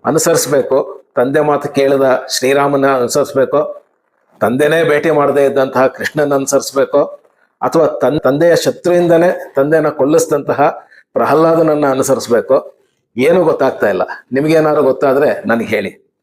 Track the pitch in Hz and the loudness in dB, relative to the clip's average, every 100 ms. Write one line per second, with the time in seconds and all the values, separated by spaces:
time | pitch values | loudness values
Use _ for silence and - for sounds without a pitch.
0 | 123 156 175 160 - 139 - 135 - - | 0 0 0 0 0 -2 0 -2 -2 -12
1 | _ - 123 151 147 143 143 139 139 135 | _ -2 0 0 0 -2 -2 -2 0 2
2 | 131 127 - - 131 139 143 139 135 131 | 2 0 -4 -4 0 0 0 0 0 0
3 | 120 147 139 135 123 143 - - _ _ | -2 -2 -2 0 0 0 -4 -10 _ _
4 | _ _ _ _ 120 127 147 160 151 147 | _ _ _ _ -2 0 0 2 2 0
5 | 160 147 143 143 139 139 131 127 131 - | 2 2 2 2 2 0 -2 0 0 -2
6 | - 151 147 139 135 135 - 135 131 143 | -6 -2 0 0 0 -2 -2 -2 0 0
7 | - - _ _ _ _ 123 165 151 - | -2 -6 _ _ _ _ -2 0 0 0
8 | 127 151 - 143 170 160 143 123 175 175 | -2 0 -2 2 2 2 0 -4 0 0
9 | 175 165 180 180 - - 143 160 151 147 | 2 2 2 -2 -6 -2 0 2 0 -2
10 | 139 160 160 147 - - 151 - - - | 2 2 2 -2 -2 0 0 -2 -18 -20
11 | _ - 117 147 165 165 160 147 143 135 | _ -4 0 2 2 2 2 2 0 -2
12 | 131 123 110 117 - 135 - _ _ _ | 0 -2 0 -2 2 0 -2 _ _ _
13 | _ 110 139 185 160 139 135 - 107 92 | _ -2 2 2 2 0 -2 0 -2 -2
14 | - - _ 131 156 160 156 151 131 127 | -4 -8 _ -4 0 2 2 2 0 0
15 | 139 131 143 123 104 117 101 127 98 - | 0 2 0 -2 -4 -4 -2 -4 -6 -12
16 | _ _ | _ _